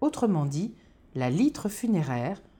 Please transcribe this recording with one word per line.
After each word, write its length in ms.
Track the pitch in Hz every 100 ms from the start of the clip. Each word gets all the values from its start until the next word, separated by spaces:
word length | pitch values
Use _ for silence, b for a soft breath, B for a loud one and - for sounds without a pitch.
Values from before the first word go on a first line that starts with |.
autrement 420 | 302 - 233 170
dit, 300 | 139 147 214 B B B B
la 160 | 131 127
litre 400 | 156 294 - 208
funéraire, 720 | - 226 185 131 123 135 196 b